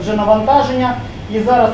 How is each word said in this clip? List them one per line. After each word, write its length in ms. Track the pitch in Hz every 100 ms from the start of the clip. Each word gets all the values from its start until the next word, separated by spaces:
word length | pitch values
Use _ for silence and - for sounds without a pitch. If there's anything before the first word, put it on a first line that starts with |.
вже 120 | 175
навантаження. 840 | 208 208 214 220 285 254 254 247 247 - - - 214
І 40 |
зараз 300 | 220 247 220